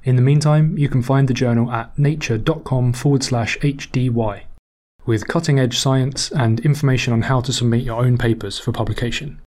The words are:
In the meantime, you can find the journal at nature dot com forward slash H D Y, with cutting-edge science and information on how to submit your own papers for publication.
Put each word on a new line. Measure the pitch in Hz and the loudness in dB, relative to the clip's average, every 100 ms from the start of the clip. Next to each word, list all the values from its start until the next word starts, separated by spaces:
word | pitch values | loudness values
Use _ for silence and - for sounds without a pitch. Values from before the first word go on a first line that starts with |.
In | - 127 | 2 2
the | |
meantime, | 127 151 151 151 156 180 | 4 4 4 4 2 2
you | 143 | 0
can | 131 | 0
find | 120 135 139 | 2 2 2
the | |
journal | 123 127 117 117 | 2 2 2 0
at | 117 117 - | -4 -8 0
nature | 143 151 - 113 | 0 0 -2 -2
dot | 107 156 | -2 -4
com | - 135 123 | -2 0 0
forward | 120 147 139 | 0 2 0
slash | 135 123 110 - | 0 -2 -2 -2
H | 147 143 - | -2 -4 -4
D | 131 127 | -2 0
Y, | 117 110 101 - - _ _ _ _ | 0 -2 -4 -14 -20 _ _ _ _
with | - 110 - | -2 -2 0
cutting-edge | 170 165 139 127 - | -2 2 2 2 0
science | 139 135 131 131 - | 0 2 0 -4 -6
and | 165 117 113 | 0 0 2
information | 151 143 139 127 - | 0 2 2 0 0
on | 117 | 0
how | 113 131 | 2 0
to | 123 | 0
submit | 123 123 117 | -2 0 0
your | 117 117 127 | 0 0 2
own | 123 | 2
papers | 117 113 101 - | 2 0 -4 -8
for | - | -6
publication. | 113 107 104 120 113 147 - - | -4 -2 -2 -4 -4 -10 -14 -20